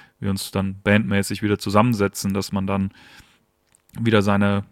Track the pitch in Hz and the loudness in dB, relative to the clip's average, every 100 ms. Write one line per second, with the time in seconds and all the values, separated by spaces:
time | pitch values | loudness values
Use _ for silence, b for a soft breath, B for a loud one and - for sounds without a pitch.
0 | B _ 101 98 - 101 98 98 104 104 | B _ -4 -4 -4 -4 -4 -2 2 2
1 | 95 98 95 101 104 101 101 104 123 107 | 2 -2 -2 -2 0 0 2 2 2 2
2 | 101 - 101 98 - 98 95 98 95 b | 0 -2 -4 -4 -4 -4 -2 -2 -2 b
3 | b b b b b _ _ _ _ - | b b b b b _ _ _ _ -4
4 | 117 107 101 101 101 101 - | 2 2 2 2 2 0 -4